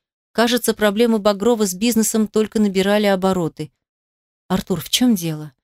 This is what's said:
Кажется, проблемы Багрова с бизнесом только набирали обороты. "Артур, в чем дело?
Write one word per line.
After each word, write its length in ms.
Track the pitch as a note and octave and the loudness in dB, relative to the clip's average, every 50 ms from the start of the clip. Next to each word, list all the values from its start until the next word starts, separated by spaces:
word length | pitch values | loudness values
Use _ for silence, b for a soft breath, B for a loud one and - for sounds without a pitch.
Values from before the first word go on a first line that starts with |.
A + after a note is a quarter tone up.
| _ _ _ _ _ _ | _ _ _ _ _ _
Кажется, 420 | - - A3+ A#3+ A#3+ A#3+ - - A3 | -2 0 0 0 0 -2 -2 -2 -2
проблемы 460 | - G#3+ G#3 G3 G#3+ A#3+ A#3 A3+ A3 | 0 0 0 2 2 2 2 2 2
Багрова 460 | G3 G#3+ G#3 G3 G3 A#3 A#3+ G#3+ A3 | 2 0 0 0 2 0 2 2 0
с 80 | G3 F3+ | -2 -2
бизнесом 540 | F3+ G#3+ A#3+ A#3 A3 G#3+ - - A3 G#3+ G#3 | -2 -2 0 2 2 0 0 0 -2 -2 0
только 320 | - G#3+ A3 G3+ - A3 | 0 -2 -2 0 0 0
набирали 480 | G#3+ G#3 F#3 F#3+ F#3 G3 G#3 G#3+ G#3 G3+ | 0 0 2 0 0 2 2 2 2 2
обороты. 640 | G3 F#3+ F3+ F#3+ F#3 F#3 E3+ D3+ - - D#3 D3+ _ _ _ _ _ _ _ _ _ _ _ _ _ _ _ - | 2 2 2 0 0 0 -2 -4 -6 -8 -12 -14 _ _ _ _ _ _ _ _ _ _ _ _ _ _ _ -4
"Артур, 320 | F#3 F#3 - - F#3+ E3 | -4 -4 -2 -4 -6 -6
в 100 | - - | -4 -4
чем 260 | - - B3+ B3 A3+ | -2 0 2 2 0
дело? 360 | F3+ E3+ E3 D#3 D3+ D3+ D3+ - _ | 0 -2 -6 -8 -8 -12 -16 -18 _